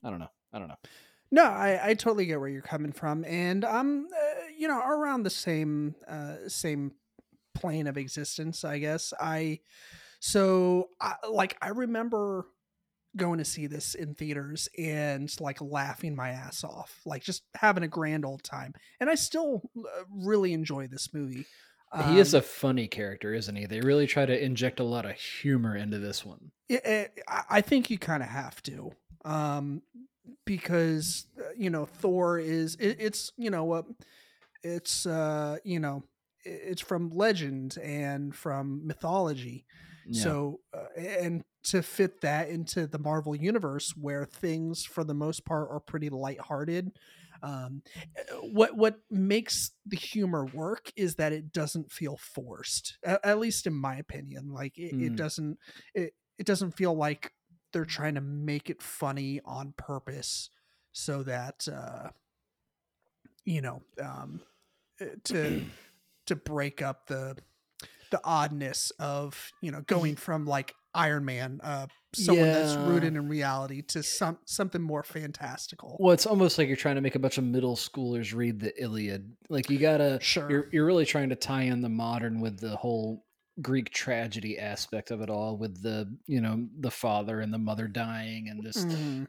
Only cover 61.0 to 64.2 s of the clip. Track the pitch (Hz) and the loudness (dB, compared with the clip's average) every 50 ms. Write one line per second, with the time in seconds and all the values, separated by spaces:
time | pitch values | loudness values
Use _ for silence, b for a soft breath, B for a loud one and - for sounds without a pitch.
61 | - 156 143 139 131 131 123 123 123 135 - - - 151 143 135 - - - - | -6 -4 -4 -4 -4 -4 -4 -4 -6 -8 -8 -8 -8 -8 -6 -8 -10 -10 -10 -12
62 | - - - _ _ _ _ _ _ _ _ _ _ _ _ _ _ _ _ _ | -12 -14 -16 _ _ _ _ _ _ _ _ _ _ _ _ _ _ _ _ _
63 | _ _ _ _ _ - _ _ - 190 165 151 131 123 127 131 - _ - - | _ _ _ _ _ -20 _ _ -4 -2 -2 -2 -2 -4 -8 -10 -16 _ -12 -10
64 | 139 135 131 139 | -10 -8 -8 -12